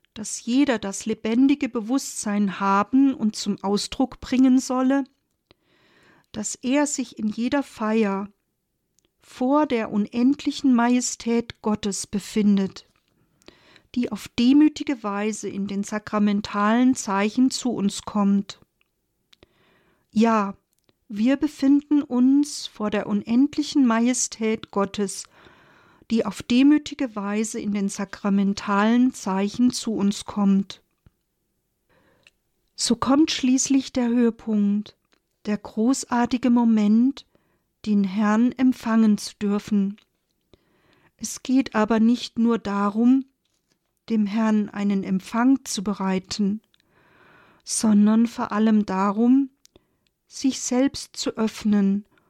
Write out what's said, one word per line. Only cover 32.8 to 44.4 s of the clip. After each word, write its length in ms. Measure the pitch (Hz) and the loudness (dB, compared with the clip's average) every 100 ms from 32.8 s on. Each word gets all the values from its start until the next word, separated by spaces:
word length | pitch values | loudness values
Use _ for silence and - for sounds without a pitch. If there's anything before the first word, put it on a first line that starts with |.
| - 233 | -4 -2
kommt 340 | 233 277 320 | 0 2 2
schließlich 640 | - 254 262 - 269 - | 0 0 0 2 -2 -2
der 160 | 254 240 | -4 -2
Höhepunkt, 880 | 240 233 226 226 208 202 208 - _ _ _ _ _ | 2 0 -2 -4 0 0 -2 -6 _ _ _ _ _
der 140 | 208 208 | -6 -6
großartige 880 | - - 233 269 - 240 240 247 254 | -6 -2 0 0 -2 -2 -2 0 0
Moment, 800 | 240 233 220 208 220 262 - - _ _ _ _ _ | 2 4 2 4 4 2 -2 -12 _ _ _ _ _
den 180 | 214 202 | -2 0
Herrn 500 | 196 196 208 220 247 | 0 0 2 2 2
empfangen 680 | - 262 - 226 226 220 208 | 2 0 0 0 4 4 2
zu 160 | - - | -2 -6
dürfen. 600 | 208 208 - 208 196 208 _ _ _ _ _ _ _ _ _ _ _ - | -4 -2 -2 0 0 -4 _ _ _ _ _ _ _ _ _ _ _ -14
Es 240 | 220 - | -12 -10
geht 320 | - 262 - | 0 0 0
aber 260 | 220 214 220 | 0 0 2
nicht 380 | 226 240 - - | 2 2 -4 -2
nur 200 | 233 226 | 0 0
darum, 680 | 208 202 202 214 240 269 254 _ _ _ _ _ _ _ - | -2 -2 -2 2 4 4 0 _ _ _ _ _ _ _ -4
dem 160 | 226 | -2
Herrn 460 | 202 220 | 0 0